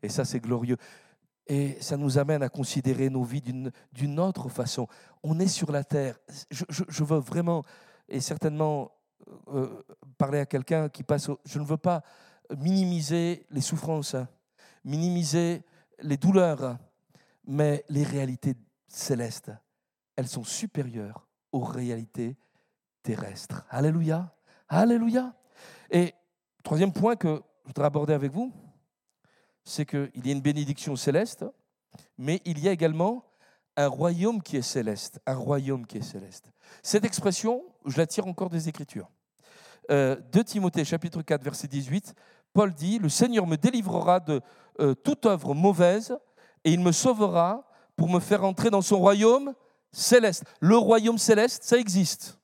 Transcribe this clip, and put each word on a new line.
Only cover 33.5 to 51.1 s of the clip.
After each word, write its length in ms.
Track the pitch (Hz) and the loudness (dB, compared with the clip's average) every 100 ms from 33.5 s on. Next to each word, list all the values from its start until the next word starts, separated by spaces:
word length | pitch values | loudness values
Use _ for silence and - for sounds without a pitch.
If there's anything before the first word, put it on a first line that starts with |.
| _ _ - | _ _ 0
un 120 | 143 | 0
royaume 540 | - 175 175 202 226 | 2 0 2 0 -2
qui 140 | - 139 | -4 -4
est 40 | |
céleste, 580 | 120 135 110 104 - - - | -2 -2 -2 -4 -8 -10 -6
un 100 | 131 | -4
royaume 500 | 127 143 135 135 117 | 0 -2 0 -6 -6
qui 120 | 110 | -10
est 60 | |
céleste. 460 | - 98 95 - _ _ _ - | -10 -12 -16 -20 _ _ _ -14
Cette 220 | - 208 | -2 0
expression, 600 | 202 - 202 180 220 247 349 _ - | 0 -2 -2 -2 -2 -4 -6 _ -6
je 120 | 131 | -2
la 100 | 160 | 0
tire 200 | - 185 | -2 -6
encore 220 | 175 190 | -6 -4
des 200 | 170 160 | -4 -6
Écritures. 400 | 151 143 - 90 _ _ _ _ - - - - | -8 -12 -12 -14 _ _ _ _ -20 -20 -20 0
Euh, 240 | 143 135 131 123 | 2 4 0 2
deux 120 | 190 | 2
Timothée 420 | 233 208 185 170 147 | 2 0 -2 0 -2
chapitre 380 | 165 170 165 | -2 -4 -8
quatre, 200 | 151 147 | -2 -2
verset 240 | 135 143 - | -2 -8 -6
dix-huit, 460 | 139 131 175 - - _ _ _ | -6 -2 -4 -4 -20 _ _ _
Paul 200 | 190 208 | 2 2
dit, « 260 | 151 165 226 | 2 -2 0
Le 100 | 170 | 0
Seigneur 380 | - 240 226 180 | 2 4 4 0
me 100 | 160 | 2
délivrera 640 | 208 254 196 175 165 180 | 2 2 -2 -2 2 2
de, 180 | 160 143 - - _ - | 2 -4 -4 -20 _ 0
euh, 140 | 143 | 2
toute 320 | 131 - 294 226 | 2 -2 2 2
œuvre 280 | 185 139 | 2 0
mauvaise 640 | 143 190 175 175 202 220 247 _ _ _ _ | 2 4 6 4 4 -2 -10 _ _ _ _
et 80 | 160 | 2
il 80 | 175 | 4
me 140 | 180 | 4
sauvera 760 | 165 254 226 202 170 170 226 - _ _ - | 4 2 2 2 4 2 0 -8 _ _ -2
pour 100 | 165 | 2
me 140 | 180 | 2
faire 240 | 185 202 190 | 2 2 2
entrer 240 | 190 226 | 2 2
dans 120 | 202 | 2
son 160 | 180 202 | 4 6
royaume 560 | 185 202 220 254 277 262 _ _ _ | 6 8 6 6 2 -10 _ _ _
céleste. » 520 | - - 247 226 175 - - | -6 6 6 6 0 -10 0
Le 180 | 160 226 | 6 6
royaume 400 | 202 226 220 | 8 6 4